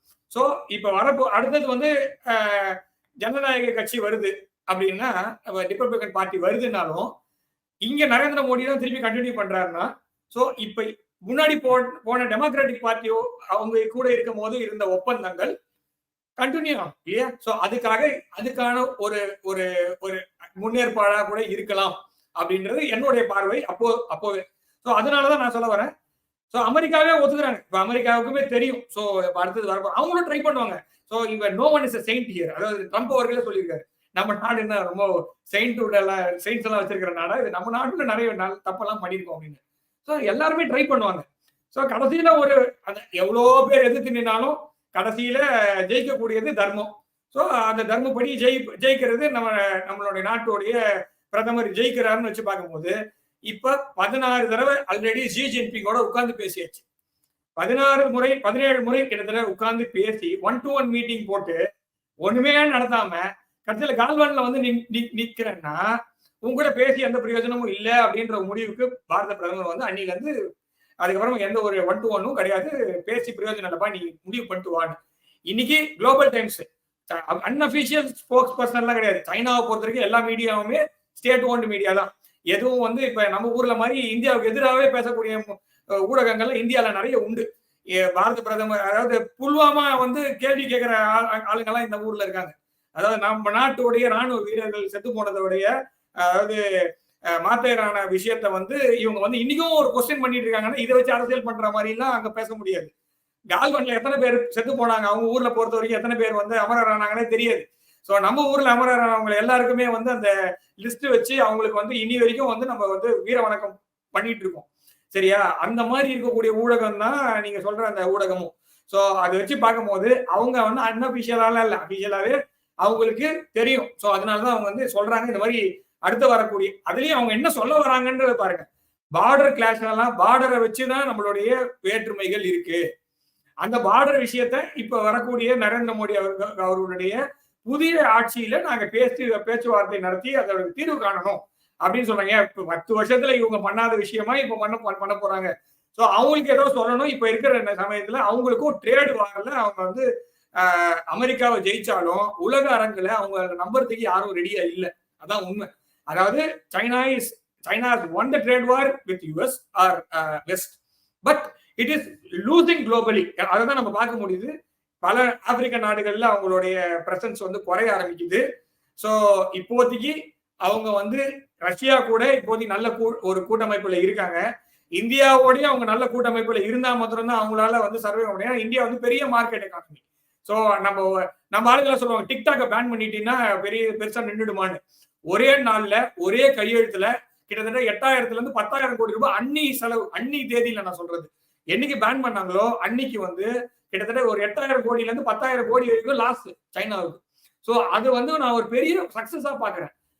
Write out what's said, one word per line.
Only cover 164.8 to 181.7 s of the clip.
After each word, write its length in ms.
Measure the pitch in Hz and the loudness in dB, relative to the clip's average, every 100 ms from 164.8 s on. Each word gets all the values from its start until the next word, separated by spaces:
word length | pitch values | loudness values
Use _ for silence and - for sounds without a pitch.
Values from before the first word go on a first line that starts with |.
| _ _ | _ _
பல 400 | 180 240 247 - | 0 2 2 0
ஆப்பிரிக்க 340 | - 226 247 233 | -2 -2 0 -2
நாடுகள்ல 480 | 214 208 208 208 233 | -2 -2 -2 0 2
அவங்களுடைய 720 | 202 190 185 185 185 175 170 190 | 2 2 0 0 -2 -2 -4 -4
பிரசன்ஸ் 300 | 185 226 - | -4 -6 -8
வந்து 240 | 190 202 | -8 -8
குறைய 280 | 180 190 226 | -2 0 2
ஆரம்பிக்குது. 600 | 196 175 170 170 196 269 - _ _ _ | 0 -4 -8 -2 0 0 -4 _ _ _
So, 480 | _ 214 214 208 196 190 | _ -2 2 4 4 2
இப்போதைக்கு 680 | 185 180 240 247 233 277 311 - _ _ _ | -4 -4 4 4 2 -4 -6 -10 _ _ _
அவங்க 360 | 190 220 220 | 0 0 0
வந்து 560 | 202 202 269 277 277 _ _ | -2 -2 -2 -4 -6 _ _
ரஷ்யா 440 | 175 220 262 254 | -6 -2 4 4
கூட 240 | 240 226 262 | 4 2 4
இப்போதைக்கு 320 | 262 202 220 226 | 2 0 -4 -2
நல்ல 220 | 196 226 | -2 -2
கூ-, 320 | 226 226 226 | -2 -2 -2
ஒரு 240 | 185 185 180 | -2 -2 0
கூட்டமைப்புல 520 | 220 220 202 190 180 | -2 0 -2 -2 0
இருக்காங்க. 600 | 185 202 180 170 214 233 _ _ _ | 0 0 -4 -2 -4 -6 _ _ _
இந்தியாவோடய 720 | 180 226 269 277 262 262 262 | -4 0 4 8 8 8 6
அவங்க 240 | 294 262 220 | 2 0 0
நல்ல 200 | 226 254 | 0 0
கூட்டமைப்புல 560 | 240 240 233 226 220 | 0 0 0 -2 -2
இருந்தா 320 | 196 247 254 | 0 0 0
மாத்திரம்தான் 540 | 240 226 226 226 226 214 | 0 -2 -4 -2 0 0
அவங்களால 320 | 214 220 233 | 2 2 2
வந்து 200 | 208 226 | 0 -2
சர்வே 180 | 208 214 | -4 -2
பண்ண 140 | 220 | -2
முடியும். 220 | 190 226 | -2 -4
ஏன்னா, 40 | 247 | -2
இந்தியா 260 | 220 254 | -2 0
வந்து 160 | 240 240 | 0 0
பெரிய 260 | 240 269 277 | 0 0 2
மார்க்கெட் 380 | 240 233 214 | 0 0 -4
எக்கானமி. 420 | 190 170 - 151 _ _ _ _ | -8 -14 -18 -20 _ _ _ _
So, 360 | - 214 220 190 | -4 0 2 2
நம்ம, 480 | 196 196 190 190 185 - _ | 0 0 0 0 -4 -8 _
நம்ம 280 | 208 233 | 2 6